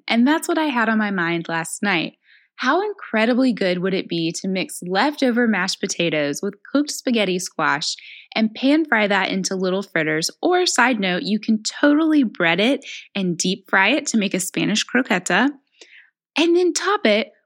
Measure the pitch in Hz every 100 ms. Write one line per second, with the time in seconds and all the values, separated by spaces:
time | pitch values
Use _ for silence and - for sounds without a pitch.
0 | - 226 247 330 339 330 311 240 220 220
1 | 208 190 170 170 170 165 160 - 208 175
2 | - - _ _ _ - 254 330 427 403
3 | - 226 226 240 262 190 190 180 185 185
4 | - 170 160 170 190 190 151 - 180 190
5 | 277 302 262 233 240 196 185 - 202 -
6 | 170 151 143 143 202 - - 277 294 -
7 | - 233 196 180 - - 151 143 - -
8 | - - - 214 220 - 262 302 311 220
9 | 208 202 185 190 180 190 185 185 202 165
10 | 156 156 175 - 320 359 349 - 240 226
11 | 190 180 180 208 220 220 - - 294 294
12 | 320 302 226 208 165 175 220 277 - -
13 | - 202 185 165 185 190 - 196 196 294
14 | 294 226 180 185 180 - - 214 - -
15 | 269 - - 180 269 294 _ _ - -
16 | _ _ _ - 330 349 359 302 349 415
17 | 226 208 226 -